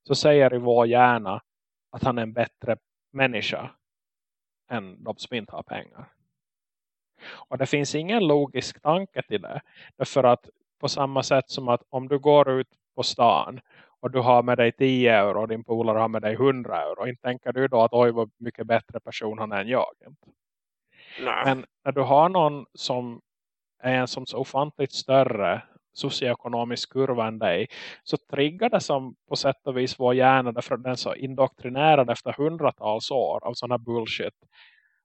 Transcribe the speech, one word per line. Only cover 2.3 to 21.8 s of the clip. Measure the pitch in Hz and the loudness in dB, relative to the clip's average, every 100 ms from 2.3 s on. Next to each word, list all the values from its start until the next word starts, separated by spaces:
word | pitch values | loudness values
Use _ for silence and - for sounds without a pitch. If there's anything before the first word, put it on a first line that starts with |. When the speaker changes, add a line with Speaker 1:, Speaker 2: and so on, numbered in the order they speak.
Speaker 1:
bättre | 120 113 _ 120 110 _ _ _ | -4 -4 _ -6 -6 _ _ _
människa | 135 131 113 - 73 - _ _ _ _ _ _ _ _ _ - | -2 -2 -2 -6 -8 -10 _ _ _ _ _ _ _ _ _ -10
än | 120 95 90 | -10 -10 -16
de | 113 107 | -12 -12
som | - 123 | -8 -10
inte | 101 - | -10 -14
har | |
pengar. | - - - - - _ _ _ _ _ _ _ _ _ _ _ - | -12 -12 -14 -20 -20 _ _ _ _ _ _ _ _ _ _ _ -20
Och | - - 131 | -20 -10 -6
det | 135 | -2
finns | 147 139 147 | 0 0 -4
ingen | 165 233 170 | -2 0 2
logisk | 147 139 127 117 - | 0 -2 -4 -8 -6
tanke | 143 175 196 131 | 0 0 -2 -10
till | - 104 | -6 -6
det. | - 143 - _ - - | -6 -14 -14 _ -18 -10
Därför | 135 143 | -4 2
att | 123 120 - _ _ - | 4 2 -2 _ _ -8
på | 139 | -6
samma | - 139 135 | -4 -2 -2
sätt | 131 135 - | 0 0 -2
som | - 127 | -8 -2
att | 120 _ | -2 _
om | 131 131 | -10 -4
du | 143 | 0
går | 147 147 139 | 4 6 6
ut | 131 131 _ _ - | 2 -4 _ _ -8
på | |
stan | 120 - 117 82 - 127 _ _ _ _ | -6 2 4 4 0 -10 _ _ _ _
och | 127 | -4
du | 131 | 0
har | 123 120 | 4 4
med | 120 123 | 4 2
dig | 117 | 2
tio | - 135 127 123 110 | 2 2 4 4 6
euro | 101 104 | 4 0
och | 113 | -2
din | 113 | -6
polare | 117 113 113 107 | -4 -2 0 0
har | 113 | 0
med | 110 | -2
dig | 107 110 | -4 0
hundra | 135 131 113 87 | 2 0 -4 -4
euro, | 76 - 117 | -4 -6 -8
inte | 120 | -6
tänker | 127 123 127 | -6 -6 -6
du | 127 131 | -2 0
då | 123 | 4
att | 113 | 4
oj, | 120 120 | 4 4
vad | 117 110 - | 2 -4 -6
mycket | 120 - 113 | -14 -8 -2
bättre | 113 - 113 | -2 -2 -16
person | - - 110 110 | -14 -8 -8 -6
han | 110 | -6
är | 101 | -4
än | 104 | -2
jag. | 123 - - - | -2 -2 -6 -20
Inte? | 147 _ _ _ _ _ _ _ _ - - | -20 _ _ _ _ _ _ _ _ -20 -10
Speaker 2:
Nej. | 127 - - | -6 -2 0
Speaker 1:
Men | 131 - _ | -2 -6 _